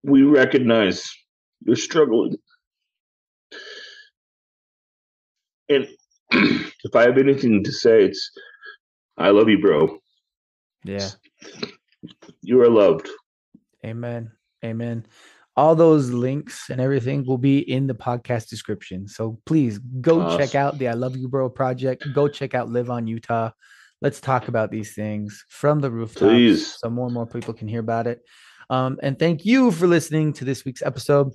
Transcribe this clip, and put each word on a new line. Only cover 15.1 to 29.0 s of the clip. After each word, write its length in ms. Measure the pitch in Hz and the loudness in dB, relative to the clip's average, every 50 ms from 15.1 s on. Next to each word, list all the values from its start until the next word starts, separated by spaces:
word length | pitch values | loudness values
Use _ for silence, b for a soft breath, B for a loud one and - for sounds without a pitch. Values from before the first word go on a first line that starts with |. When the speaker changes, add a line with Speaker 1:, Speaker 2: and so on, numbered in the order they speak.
| b b b b b b b b _ | b b b b b b b b _
Speaker 2:
All 180 | - 143 156 165 | 2 4 4 6
those 360 | 160 170 165 156 151 139 123 | 6 6 6 6 4 2 0
links 580 | 123 123 120 127 135 147 147 - - - - - | -2 -2 -2 -2 -4 -6 -8 -12 -18 -20 -14 -10
and 100 | 135 127 | -6 -4
everything 460 | 127 135 139 135 117 123 143 143 131 | -2 -2 -2 -2 -2 -2 -4 -4 -2
will 140 | 127 131 123 | -2 -2 0
be 180 | 123 139 139 139 | 2 2 2 2
in 280 | 139 - 131 131 139 | 0 -2 -4 -2 -2
the 80 | 135 127 | -2 -4
podcast 520 | - - 127 123 120 _ - 123 117 113 | -6 -4 -6 -6 -6 _ -4 -4 -4 -4
description. 600 | - 113 107 - - 107 98 - - 95 92 98 | -8 -16 -16 -10 -10 -10 -10 -10 -14 -14 -12 -14
So 320 | 101 - - 113 113 113 113 _ | -14 -10 -8 -8 -8 -8 -12 _
please 320 | - 160 160 139 120 104 104 | -2 0 0 0 0 -4 -6
go 580 | 127 123 127 131 120 165 165 165 170 170 165 | -12 -12 -12 -4 2 2 2 2 2 0 0
check 120 | - 143 135 | -2 -2 0
Speaker 1:
Awesome. 100 | - 139 | 0 -2
Speaker 2:
out 160 | 139 139 143 | -2 -2 -4
the 100 | 143 131 120 | -4 -4 -4
I 40 | 117 | -4
Love 240 | 117 127 127 127 | -4 -6 -6 -6
You 100 | 131 127 | -8 -10
Bro 220 | 127 127 139 131 127 | -6 -4 -4 -4 -4
project. 560 | 127 - 135 127 127 123 127 131 127 - - 143 127 | -4 -4 -4 -4 -4 -4 -4 -4 -4 -4 -8 -6 -2
Go 140 | 143 143 | 0 0
check 260 | 147 143 - 139 127 - | 0 -2 -6 -10 -6 -4
out 160 | 127 120 113 | -6 -6 -2
Live 200 | 117 123 123 120 | -4 -4 -4 -4
on 160 | 123 120 117 | -6 -6 -6
Utah. 420 | 113 113 113 - - 117 113 113 113 - b b b b b b b b b | -6 -8 -8 -6 -4 -4 -4 -4 -6 -8 b b b b b b b b b
Let's 200 | - 143 139 - | -6 -6 -6 -4
talk 260 | - 131 131 123 - | -4 -2 -2 -2 -2
about 220 | - 120 113 110 101 | -4 -4 -4 -4 -4
these 240 | 101 110 104 - - | -6 -10 -10 -10 -12
things 500 | - 104 107 107 107 104 104 104 - - _ | -10 -8 -8 -8 -8 -10 -10 -14 -18 -20 _
from 300 | - - - 147 151 151 | -14 -2 0 0 0 0
the 100 | 139 135 | -2 -4
rooftops 300 | 117 113 117 110 - - | -6 -6 -8 -10 -6 2
Speaker 1:
Please. 560 | - 101 117 120 120 113 98 - - - - | 4 4 6 6 6 4 4 2 0 -8 -12
Speaker 2:
so 120 | - - 113 | -10 -10 -8
more 140 | 117 123 127 | -6 -6 -6
and 60 | 123 123 | -6 -6
more 100 | 120 117 | -6 -8
people 300 | 113 - 120 117 - 113 | -8 -10 -12 -10 -10 -12
can 120 | - 110 | -10 -10
hear 120 | 107 110 117 | -8 -8 -8
about 260 | 113 113 113 113 117 | -4 -4 -4 -4 -4
it. 160 | 120 120 120 _ b b b b b b b b b | -4 -6 -8 _ b b b b b b b b b
Um, 300 | 127 131 131 131 135 - | -2 -2 -2 -2 -4 -4